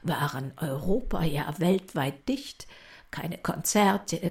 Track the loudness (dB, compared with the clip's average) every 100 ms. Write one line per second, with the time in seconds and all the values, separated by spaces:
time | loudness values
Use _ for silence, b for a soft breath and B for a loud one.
0 | -4 0 -2 -4 -8 -6 -4 -2 2 2
1 | 2 0 0 0 -2 0 2 2 0 -2
2 | -2 -2 -4 -4 -4 -16 -18 B B B
3 | B -8 -6 -4 -4 -4 2 4 6 4
4 | 0 -4 -2